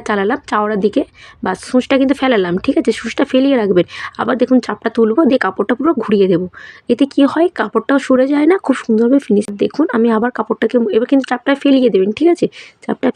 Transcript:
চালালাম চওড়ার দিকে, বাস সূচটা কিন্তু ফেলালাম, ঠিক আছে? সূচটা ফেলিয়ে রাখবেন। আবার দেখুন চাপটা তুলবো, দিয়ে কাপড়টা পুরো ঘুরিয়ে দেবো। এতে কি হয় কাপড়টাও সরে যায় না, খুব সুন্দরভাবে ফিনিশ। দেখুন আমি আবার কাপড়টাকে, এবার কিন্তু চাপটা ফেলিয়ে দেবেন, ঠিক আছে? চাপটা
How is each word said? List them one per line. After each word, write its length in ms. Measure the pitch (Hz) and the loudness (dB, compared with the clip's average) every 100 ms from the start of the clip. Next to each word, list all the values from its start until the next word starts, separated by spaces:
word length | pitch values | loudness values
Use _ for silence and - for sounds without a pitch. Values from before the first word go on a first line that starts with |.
| 233 | -2
চালালাম 320 | 208 196 277 - | -2 -2 -4 -4
চওড়ার 300 | 214 208 208 202 | -4 -2 -2 -2
দিকে, 160 | 277 - _ - - | -2 -4 _ -20 -10
বাস 140 | 185 185 - | -8 -8 -2
সূচটা 260 | 254 - 269 | -2 0 2
কিন্তু 140 | 269 269 | 2 0
ফেলালাম, 320 | 262 220 180 180 - | 0 0 0 -2 -2
ঠিক 100 | 311 | 0
আছে? 120 | 233 - | -2 -4
সূচটা 240 | 226 - 277 | -6 -4 0
ফেলিয়ে 260 | 262 277 254 | 2 2 2
রাখবেন। 240 | 202 180 170 - - - | 2 0 0 -6 -12 -6
আবার 140 | 220 226 | -4 -2
দেখুন 160 | 247 254 - | 2 2 0
চাপটা 240 | 214 220 233 | -6 -4 0
তুলবো, 240 | 220 233 277 | 2 2 2
দিয়ে 100 | 262 190 | 2 0
কাপড়টা 280 | - 202 247 | -2 -4 -2
পুরো 120 | 302 277 | -2 -2
ঘুরিয়ে 240 | 214 202 185 | 0 0 2
দেবো। 140 | 170 180 - - - - | 0 -2 -12 -20 -10 -4
এতে 120 | 233 277 | 0 0
কি 80 | - 277 | 2 2
হয় 160 | 311 359 - | 2 0 -2
কাপড়টাও 400 | 311 226 - 269 - | -4 -4 0 0 2
সরে 180 | 254 269 | 2 2
যায় 140 | 294 302 | 2 2
না, 40 | 381 - | 2 0
খুব 100 | 247 | -4
সুন্দরভাবে 360 | - 214 233 277 - | 0 2 2 2 2
ফিনিশ। 200 | 202 208 202 | 0 0 -2
দেখুন 220 | - - 339 226 | -2 0 -2 0
আমি 120 | 233 220 | 0 0
আবার 140 | 240 - | -2 -4
কাপড়টাকে, 380 | 220 220 226 247 226 226 | -6 -4 -2 0 0 0
এবার 120 | 247 | 2
কিন্তু 140 | 277 254 | 0 0
চাপটা 220 | 240 - 277 | -4 -2 0
ফেলিয়ে 260 | 285 269 247 | 2 2 4
দেবেন, 160 | 190 190 208 | 2 0 0
ঠিক 100 | 330 | 0
আছে? 120 | 339 - - - _ | 2 -2 -4 -20 _
চাপটা 260 | - - 254 | -8 -4 -4